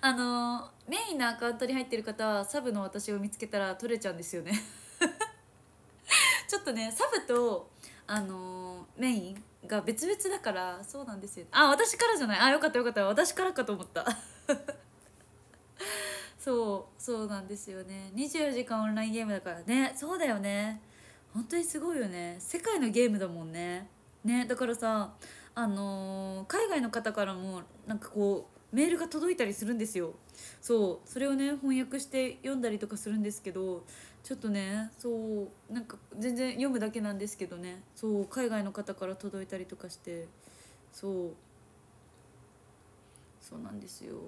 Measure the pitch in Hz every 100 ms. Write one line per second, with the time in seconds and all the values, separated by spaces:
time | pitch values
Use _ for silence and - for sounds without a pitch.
0 | 262 247 247 240 240 240 - - - 349
1 | 440 311 240 226 233 226 254 262 254 226
2 | 214 214 220 208 196 294 254 208 190 202
3 | 208 208 202 - 220 208 196 190 233 233
4 | 202 170 170 175 160 208 - - - -
5 | 339 - 440 - - - - - - -
6 | - 1047 1077 988 - - 349 226 226 220
7 | 508 440 - 240 240 190 - - - -
8 | - 214 196 185 185 185 180 180 - -
9 | 254 226 180 196 - - - 214 202 220
10 | 330 403 381 392 233 185 180 180 208 277
11 | 254 202 202 - 165 - 294 285 453 -
12 | 480 415 247 196 247 277 247 240 240 226
13 | 196 214 349 - 370 359 240 202 180 -
14 | - 226 - - - 277 - - - -
15 | - - - - - - - - 403 415
16 | 605 605 571 - - 247 220 196 - -
17 | - 226 214 202 190 208 - 190 185 196
18 | 190 196 285 320 294 247 247 226 214 214
19 | 220 220 220 196 185 170 170 254 269 -
20 | 294 370 302 208 196 202 214 214 - -
21 | - - - 214 226 339 330 311 330 320
22 | 214 175 175 175 - 349 453 403 240 220
23 | 247 208 190 170 160 165 175 180 208 -
24 | - - 214 240 240 247 247 233 226 220
25 | 202 - - - - - 226 196 202 190
26 | 190 190 190 190 202 392 453 330 240 226
27 | 220 214 196 185 190 185 170 - - 214
28 | - 214 202 196 - - - 226 320 339
29 | 339 302 339 359 220 202 214 240 220 190
30 | 165 - - - - - - 233 196 170
31 | - 254 277 269 277 285 269 262 254 277
32 | 277 269 254 247 262 269 233 214 208 208
33 | 214 214 208 208 196 185 190 175 180 -
34 | - - - 269 226 202 190 208 220 -
35 | 240 233 220 208 196 - - 233 226 202
36 | - - 233 240 254 240 269 247 214 226
37 | 208 196 208 - 185 175 180 185 - -
38 | 220 208 196 254 240 214 202 196 202 190
39 | 185 190 202 190 190 190 185 - 185 -
40 | - 170 165 - - - - - - -
41 | 196 190 175 - - - - - - -
42 | - - - - - - - - - -
43 | - - - - - - 101 104 - -
44 | - -